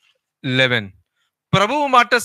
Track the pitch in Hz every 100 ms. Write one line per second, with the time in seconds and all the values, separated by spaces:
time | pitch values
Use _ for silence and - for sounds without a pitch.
0 | _ _ _ _ 135 127 131 120 98 _
1 | _ _ _ _ - 190 208 294 285 254
2 | 233 240